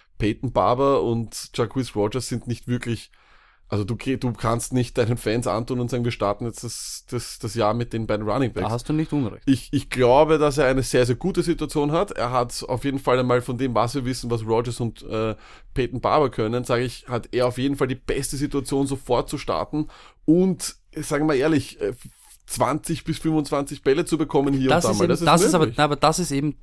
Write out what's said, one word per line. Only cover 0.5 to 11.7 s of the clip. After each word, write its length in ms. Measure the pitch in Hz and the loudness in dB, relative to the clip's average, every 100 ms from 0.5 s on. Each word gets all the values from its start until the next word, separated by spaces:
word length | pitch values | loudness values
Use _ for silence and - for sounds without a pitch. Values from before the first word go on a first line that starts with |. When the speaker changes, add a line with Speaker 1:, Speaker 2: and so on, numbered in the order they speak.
Speaker 1:
Barber 540 | 110 95 123 139 131 | 2 2 4 4 2
und 480 | 101 117 110 - - | 2 -2 -4 -10 -10
Jacquizz 400 | - 117 135 123 | -4 -2 -2 -4
Rogers 320 | 104 104 127 - | 0 0 -2 -4
sind 220 | 120 - | -6 -6
nicht 180 | 117 - | -8 -4
wirklich, 460 | 123 120 113 - _ _ - _ _ - | -4 -2 -6 -8 _ _ -20 _ _ -6
also 160 | 104 | -4
du 100 | 101 | -2
geh-, 220 | 113 127 127 | -4 -2 -2
du 160 | 127 | -2
kannst 400 | 110 117 117 - | -2 -2 -2 0
nicht 260 | 127 123 - | -2 0 0
deinen 180 | 113 120 | 0 0
Fans 300 | 110 117 117 | 0 0 0
antun 320 | 104 120 123 | -2 -2 -4
und 100 | 120 | -2
sagen, 160 | 123 | -2
wir 60 | 120 | -2
starten 340 | - 101 101 | 0 -2 -2
jetzt 200 | 117 - | -4 -8
das, 400 | 95 - - - - | -10 -10 -10 -12 -8
das, 300 | 120 - - | -8 -8 -8
das 160 | 110 | -6
Jahr 180 | 110 107 | 0 2
mit 200 | 117 117 | 2 -2
den 160 | 113 110 | -4 -2
beiden 200 | 107 107 | -2 0
Running 240 | 123 127 | 0 0
Backs. 140 | 107 110 | -2 -2
Speaker 2:
Da 60 | |
hast 160 | 117 120 | -4 -2
du 40 | |
nicht 200 | 151 160 | -2 0
unrecht. 320 | 147 117 - - | -2 -2 -4 0
Speaker 1:
Ich, 220 | 131 - | 0 2
ich 160 | 143 - | -4 -4
glaube, 480 | 123 120 131 156 156 | 2 6 6 6 6
dass 200 | 147 139 | 4 4
er 80 | 131 | 2
eine 160 | 131 | 2
sehr, 240 | 120 127 123 | 2 2 4
sehr 80 | |
gute 300 | 123 180 175 | 2 0 0
Situation 480 | 170 156 147 | 0 -2 -2